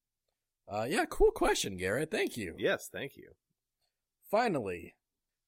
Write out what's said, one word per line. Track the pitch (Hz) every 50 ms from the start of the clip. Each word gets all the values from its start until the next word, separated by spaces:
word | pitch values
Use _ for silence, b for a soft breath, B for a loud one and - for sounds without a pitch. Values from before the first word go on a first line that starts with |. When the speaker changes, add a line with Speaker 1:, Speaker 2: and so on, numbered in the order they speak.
| _ _ _ _ _ _ _ _ _ _ _ _ _ -
Speaker 1:
Uh, | 98 104 110 123
yeah, | 170 262 349
cool | - - - 392 440
question, | - - - - 415 - - - - 87
Garrett. | 90 95 101 127 156 151
Thank | - - 403 - - 123
you. | 104 85 - -
Speaker 2:
Yes, | 104 160 196 - - -
thank | - 95 120 143 - -
you. | - - - _ _ _ _ _ _ _ _ _ _ _ _ _ _ _ _ _ _ -
Speaker 1:
Finally, | - 208 247 233 180 139 113 95 90 85 82 85 - _ _ _ _ _ _ _ _ _ _